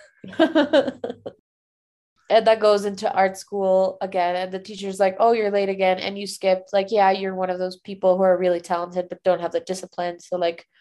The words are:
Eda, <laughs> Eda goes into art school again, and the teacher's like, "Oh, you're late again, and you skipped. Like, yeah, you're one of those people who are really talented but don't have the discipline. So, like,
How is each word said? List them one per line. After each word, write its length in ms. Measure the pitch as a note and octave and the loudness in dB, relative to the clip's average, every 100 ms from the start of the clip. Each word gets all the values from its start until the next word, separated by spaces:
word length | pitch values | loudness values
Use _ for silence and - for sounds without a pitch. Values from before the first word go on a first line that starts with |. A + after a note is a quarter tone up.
| - _ F#3+ - D#4+ | -20 _ -6 0 2
Eda, 500 | D#4+ C#4+ D4 C4+ - | 4 4 2 0 -4
<laughs> 1300 | - - - - _ _ _ _ _ _ _ _ - | -10 -8 -8 -8 _ _ _ _ _ _ _ _ 0
Eda 260 | G#3+ G#3+ A3 | 2 4 4
goes 280 | G#3+ G#3 | 4 2
into 280 | G3+ G3 G#3+ | 0 -4 -2
art 240 | - F#3+ F#3+ | 0 0 -2
school 600 | - G3+ F#3+ F#3 F#3+ - | -10 -4 2 2 2 -2
again, 340 | F#3+ F#3+ F3 | -6 -2 -2
and 180 | F3+ F#3 | -2 -6
the 60 | F#3+ | -8
teacher's 400 | F#3+ G3+ G3 F#3+ | -12 -10 -8 0
like, 180 | G3 F#3+ | 0 2
"Oh, 100 | A#3 | 2
you're 220 | A#3 G#3 | 2 0
late 160 | G3+ G3 | 0 -2
again, 300 | F#3+ F#3 F#3 | 0 0 0
and 180 | G3 G3+ | -4 -8
you 80 | G3 | -10
skipped. 460 | - F#3+ F#3 F#3 | -4 0 0 0
Like, 160 | G3+ G3 | -2 0
yeah, 220 | G#3+ F#3+ | 2 4
you're 240 | G3 F#3+ F#3 | 2 -2 -4
one 140 | F#3 | -4
of 100 | F3+ | -4
those 160 | F#3 F#3 | -6 -8
people 380 | - G3 F#3 F#3 | -16 -2 2 4
who 80 | |
are 120 | F#3+ F3+ | 4 4
really 240 | F#3 E3+ | 2 0
talented 480 | - E3+ F3 F3+ F3+ | -2 -4 -4 -6 -8
but 140 | F3+ | -4
don't 180 | F#3 F3 | 0 0
have 120 | E3+ | -2
the 80 | E3 | -6
discipline. 580 | E3+ F#3 F#3 - F3 F3 | -6 -10 -10 -8 -8 -8
So, 180 | - F3+ | -8 -4
like, 300 | E3+ E3+ - _ | -2 -4 -12 _